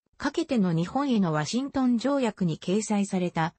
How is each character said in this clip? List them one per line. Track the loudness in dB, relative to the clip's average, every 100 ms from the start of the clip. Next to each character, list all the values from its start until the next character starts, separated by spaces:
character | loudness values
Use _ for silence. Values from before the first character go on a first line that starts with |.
| _ -6
か | -4
け | -2 0
て | 2
の | 2
日 | 2 0
本 | -2 2
へ | 2
の | 2
ワ | 0 -2
シ | -4
ン | -2
ト | 0 2
ン | 2
条 | 2 2
約 | 0 0 -2
に | -2
掲 | -2 -2
載 | 0 0 0
さ | 0
れ | -2
た | -2 -4